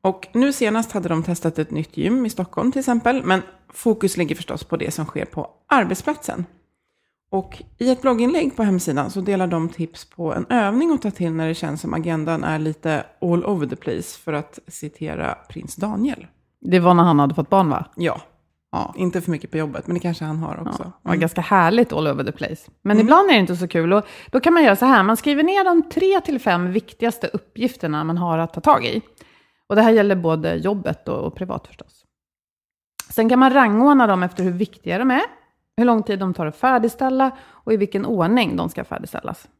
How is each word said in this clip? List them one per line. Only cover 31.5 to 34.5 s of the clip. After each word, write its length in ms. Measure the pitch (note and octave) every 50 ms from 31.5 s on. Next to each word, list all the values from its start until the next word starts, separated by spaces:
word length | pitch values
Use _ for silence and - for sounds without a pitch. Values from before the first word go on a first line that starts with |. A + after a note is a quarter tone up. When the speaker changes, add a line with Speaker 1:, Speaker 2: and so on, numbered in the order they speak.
| - - _
Speaker 2:
förstås. 380 | - - - - _ _ _ _ _ _ _ _ _ _ _ _ _ _ _ _ _ _ _ _ _ _ _ - _
Sen 200 | - - A3 A3+
kan 100 | B3 B3+
man 140 | C4 C4 B3+
rangordna 540 | C#4+ B3+ A3 G3+ A3 B3 C#4+ C#4+ C4+ A#3+
dem 160 | G#3 G3 F#3 F3+
efter 200 | F3+ - - F#3
hur 80 | F#3